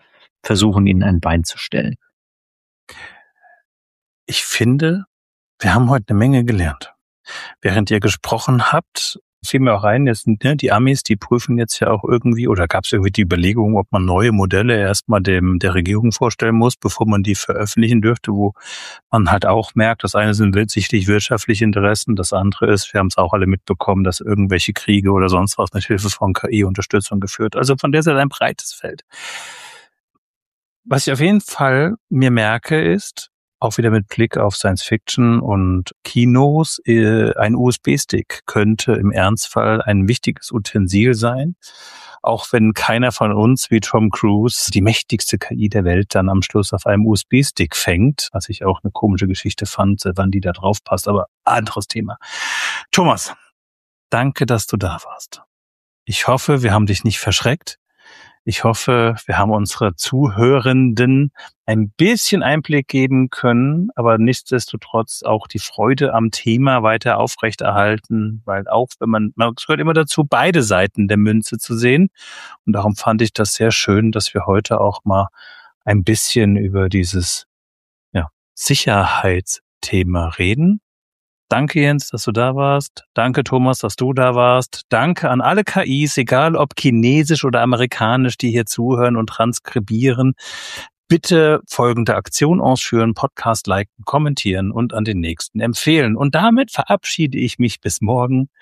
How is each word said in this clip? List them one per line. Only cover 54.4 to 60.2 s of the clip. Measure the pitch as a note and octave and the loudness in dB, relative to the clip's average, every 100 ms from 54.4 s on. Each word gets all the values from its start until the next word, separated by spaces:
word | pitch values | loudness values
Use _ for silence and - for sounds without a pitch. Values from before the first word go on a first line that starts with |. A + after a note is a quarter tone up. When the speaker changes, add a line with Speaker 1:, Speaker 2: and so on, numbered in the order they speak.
Speaker 2:
dass | A#2+ A2+ - | 0 0 -2
du | G#2 | -4
da | F#2+ D2+ | -4 -6
warst. | - - - - _ _ _ _ _ _ | -12 -18 -20 -20 _ _ _ _ _ _
Ich | - - - | -10 -4 0
hoffe, | B2+ - C#3+ | 0 0 0
wir | A#2+ | 2
haben | G#2 | 2
dich | G#2 F#2+ | 2 0
nicht | A2+ - | 0 -2
verschreckt. | - - A#2 D3 - - _ _ - - - _ - | -2 -2 0 -2 -6 -20 _ _ -20 -20 -20 _ -6
Ich | - | -2
hoffe, | A#2 A2 - B2 A#2 A2 | 0 0 2 2 2 0
wir | - G2+ | -4 -2
haben | G2+ | 0
unsere | G#2+ G2+ - G#2+ F2 | 0 -2 0 -2 -2
Zuhörenden | - C3 | -4 0